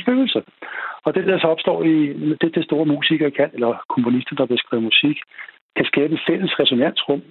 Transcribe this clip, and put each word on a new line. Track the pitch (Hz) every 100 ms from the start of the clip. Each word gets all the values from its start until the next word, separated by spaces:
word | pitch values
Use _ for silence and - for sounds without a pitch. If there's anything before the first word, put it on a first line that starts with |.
| -
følelse." | 254 262 - - _ - - - - 151
Og | 185
det, | 185
der | 180
så | 160
opstår | 160 - 170
i, | 165 160 147 143 151 151
det, | 165 170
det |
store | 156 151 156
musikere | 143 - 156 147
kan, | - 143
eller | - 117 113 -
komponister, | - 120 123 - 143
der | 123
beskriver | 123 - 120
musik, | 113 - 147 151 - - - - _ -
kan | 135
skabe | 143 156
et | 160 -
fælles | 170 190 -
resonansrum, | 127 120 160 - - 143 -